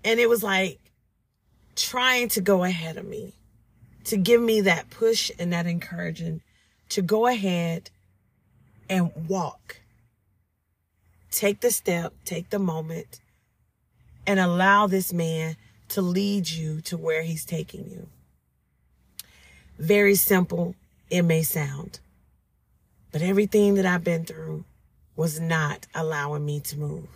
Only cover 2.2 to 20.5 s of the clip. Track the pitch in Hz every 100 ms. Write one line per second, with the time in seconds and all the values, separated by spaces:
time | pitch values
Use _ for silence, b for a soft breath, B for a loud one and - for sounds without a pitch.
2.2 | 240 226 190 190 180 175 165 160 - -
3.2 | - - _ _ _ _ - _ - 214
4.2 | 180 233 233 220 196 165 - - 226 226
5.2 | - - 175 170 175 170 - 170 175 165
6.2 | 165 160 _ _ _ _ _ - 175 214
7.2 | 240 240 196 175 170 165 - _ _ _
8.2 | _ _ _ _ _ _ _ 190 170 -
9.2 | 160 190 156 - _ - _ _ _ _
10.2 | _ _ _ _ _ _ _ _ _ _
11.2 | _ - 208 208 240 - - 170 170 -
12.2 | - 170 175 208 190 160 160 165 - -
13.2 | _ _ _ _ _ _ _ _ _ -
14.2 | - 196 180 175 190 202 208 190 180 175
15.2 | 165 160 160 160 b b b - 185 180
16.2 | 202 202 165 165 156 156 - 170 160 160
17.2 | 165 160 - 165 - - - - - _
18.2 | _ _ _ _ _ _ _ _ _ _
19.2 | B B B B B - 160 208 202 196
20.2 | - 190 180